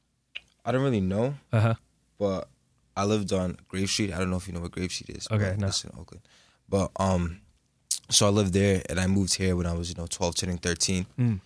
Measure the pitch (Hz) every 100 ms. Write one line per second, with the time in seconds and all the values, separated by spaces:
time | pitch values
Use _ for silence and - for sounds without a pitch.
0 | _ _ _ - _ _ - 127 139 113
1 | 92 98 127 143 - 117 113 113 _ _
2 | _ - 101 92 - _ _ _ _ -
3 | 101 107 95 95 90 - - 92 95 -
4 | 104 85 92 92 92 87 87 90 90 -
5 | - - - 110 101 101 98 98 - -
6 | 82 92 _ _ _ _ - 98 92 -
7 | 95 90 87 95 - _ _ _ - -
8 | - - 104 104 98 98 101 95 - 85
9 | 92 98 92 - 95 90 87 85 85 85
10 | 85 - 87 - 92 87 90 85 - 92
11 | 92 - 120 98